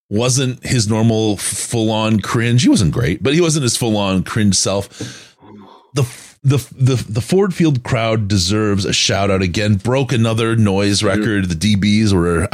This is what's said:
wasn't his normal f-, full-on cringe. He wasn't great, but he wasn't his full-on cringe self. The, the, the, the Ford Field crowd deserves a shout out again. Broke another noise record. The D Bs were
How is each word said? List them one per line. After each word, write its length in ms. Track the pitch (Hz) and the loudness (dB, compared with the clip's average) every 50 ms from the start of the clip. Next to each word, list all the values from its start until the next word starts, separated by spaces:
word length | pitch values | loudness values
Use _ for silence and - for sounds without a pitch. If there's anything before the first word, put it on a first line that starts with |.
| _ - | _ -4
wasn't 520 | 101 107 123 131 117 143 135 127 127 - - | -2 0 0 0 0 0 -2 -4 -6 -8 -6
his 240 | - 131 123 101 107 | -2 -2 -2 0 0
normal 460 | 113 110 117 117 110 110 110 107 98 | 0 2 2 2 2 2 0 0 -2
f-, 40 | - | -2
full-on 800 | - - - - - - - 117 110 110 110 110 110 110 113 101 | -4 -8 -6 -8 -8 -4 -2 -2 -2 0 0 0 0 0 0 0
cringe. 440 | - - - 117 117 120 120 123 - | -2 -2 -2 -2 0 2 2 4 4
He 60 | 294 | 4
wasn't 220 | 285 151 95 73 | 4 4 2 0
great, 320 | - - - 78 - - 92 | 0 0 -2 -2 -2 -2 0
but 100 | 135 147 | 0 2
he 60 | 175 | 2
wasn't 240 | 175 160 151 160 131 | 2 2 0 0 -2
his 140 | 117 - | -2 -2
full-on 460 | - 127 113 104 101 98 95 95 92 87 | -2 -2 0 0 0 0 0 0 -2 -2
cringe 320 | - - 117 104 101 92 | -2 -2 0 0 2 2
self. 340 | - - 101 95 101 - - - - 110 - - - - - _ _ - - 107 104 98 - - - _ _ - | 0 -2 -2 -2 -4 -6 -8 -12 -14 -14 -14 -14 -20 -20 -20 _ _ -20 -20 -20 -20 -20 -20 -20 -20 _ _ -4
The, 100 | 143 120 - - - - - - _ - | -4 -4 -4 -6 -18 -20 -20 -20 _ -2
the, 140 | 131 143 123 - - - | 0 0 0 -2 -6 -4
the, 220 | 123 131 131 131 110 92 - | 0 0 0 0 0 -4 -6
the 100 | 110 123 | -6 -6
Ford 320 | - - 180 190 202 190 160 | -4 0 0 0 2 0 0
Field 300 | - 170 156 139 120 - | 0 0 0 0 -2 -2
crowd 440 | - 135 113 113 113 110 113 104 95 | -2 -2 -2 0 0 0 -2 0 0
deserves 560 | 104 98 87 90 107 107 107 104 101 98 95 | 0 0 0 0 0 0 0 0 0 0 -2
a 80 | - - | -2 -2
shout 360 | - - - 101 98 101 101 | -2 -2 0 0 0 0 0
out 120 | 95 95 | 0 0
again. 340 | 98 87 80 110 104 107 104 | 0 -2 -2 -2 0 0 0
Broke 380 | 95 - 113 127 139 135 - 131 | 0 0 -2 0 0 0 0 0
another 420 | 113 113 113 113 113 113 113 117 | 0 0 0 0 0 0 0 2
noise 480 | 117 107 101 95 98 101 101 101 92 107 | 2 2 2 2 2 2 2 0 2 0
record. 460 | 98 95 107 107 117 104 98 95 90 | 0 0 0 0 0 0 0 0 -2
The 60 | 85 | -2
D 200 | 80 90 107 107 | -2 0 0 2
Bs 380 | 98 98 104 104 107 113 104 98 | 2 2 2 2 4 4 4 4
were 340 | 87 85 87 85 82 82 - | 2 2 2 2 0 0 -2